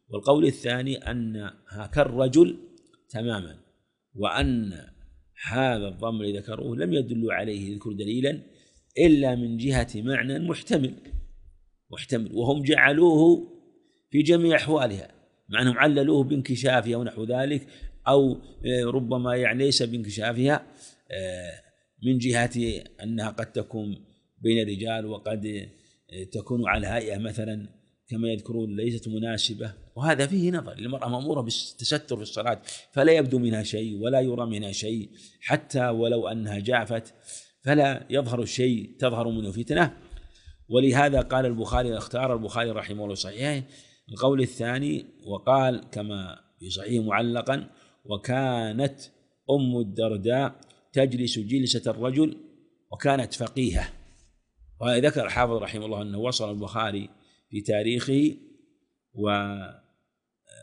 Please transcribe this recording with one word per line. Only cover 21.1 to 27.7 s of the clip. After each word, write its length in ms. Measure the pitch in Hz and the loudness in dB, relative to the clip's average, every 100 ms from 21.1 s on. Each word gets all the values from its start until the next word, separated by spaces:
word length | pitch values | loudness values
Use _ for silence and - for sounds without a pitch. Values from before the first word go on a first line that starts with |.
آه، 420 | 95 92 92 87 - _ _ _ _ 120 | -10 -8 -8 -12 -16 _ _ _ _ 0
من 120 | 131 | 0
جهة 640 | 123 120 120 117 117 98 - - | 2 2 0 0 -2 -4 -10 -12
أنها 280 | 104 113 107 | -6 -4 -4
قد 220 | - 110 | -6 -6
تكون 520 | 123 107 110 104 98 - _ _ _ | -6 -6 -8 -8 -8 -14 _ _ _
بين 300 | 113 113 107 | 2 2 0
رجال 380 | 101 110 113 107 | -4 -6 -6 -6
وقد، 400 | 107 104 110 107 104 95 _ _ _ _ | -8 -6 -6 -6 -8 -12 _ _ _ _
آه، 120 | 90 92 | -14 -10
تكون 360 | 110 98 123 104 | -10 -4 -2 0
على 180 | 107 98 | 0 0
هيئة 320 | 117 110 101 | -4 -4 -6
مثلًا 500 | 110 104 110 107 104 | -6 -6 -6 -8 -12